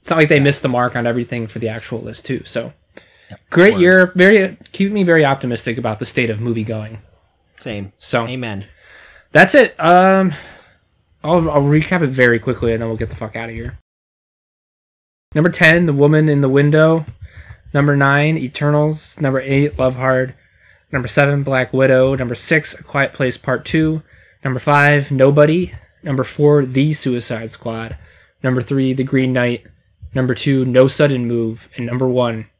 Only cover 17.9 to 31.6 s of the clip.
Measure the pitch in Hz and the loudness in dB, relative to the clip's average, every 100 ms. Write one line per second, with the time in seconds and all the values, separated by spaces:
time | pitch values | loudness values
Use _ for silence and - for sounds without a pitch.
17.9 | 143 139 139 147 160 127 - 147 147 151 | 2 2 2 0 -2 -6 -4 -2 0 0
18.9 | 151 - - 143 131 135 139 143 - 131 | -4 -12 -6 -4 -4 -2 0 0 0 -2
19.9 | 127 131 127 131 - _ _ _ _ _ | 0 0 0 -2 -8 _ _ _ _ _
20.9 | 139 127 - 143 143 135 131 127 131 135 | -6 -4 0 2 0 -2 -2 -2 0 2
21.9 | 131 131 135 123 120 - 160 151 - - | 4 2 0 -6 -8 -2 -2 -2 -16 -8
22.9 | 143 135 - 131 - - 127 - 160 156 | -4 -4 -2 -4 -4 -6 -6 -2 -2 -2
23.9 | 156 - _ _ _ 135 127 - 143 143 | -4 -10 _ _ _ -8 -6 2 4 4
24.9 | 147 135 135 135 147 147 165 180 - _ | 2 0 2 4 6 4 2 -4 -10 _
25.9 | _ 165 135 127 - 147 147 131 131 151 | _ -8 -6 -6 0 2 2 0 0 0
26.9 | 151 135 120 120 113 113 - 120 113 113 | -2 -4 -6 -6 -10 -10 -12 -10 -10 -10
27.9 | - - _ _ _ 131 127 113 139 131 | -14 -20 _ _ _ -4 -4 -4 -2 -2
28.9 | 131 131 135 131 127 123 120 _ _ _ | -2 -2 -2 0 0 -2 -4 _ _ _
29.9 | _ - 131 127 123 - 135 131 123 135 | _ -10 -4 -4 -2 -2 0 2 4 4
30.9 | - 147 131 120 120 113 113 | 4 0 0 -4 -4 -4 -8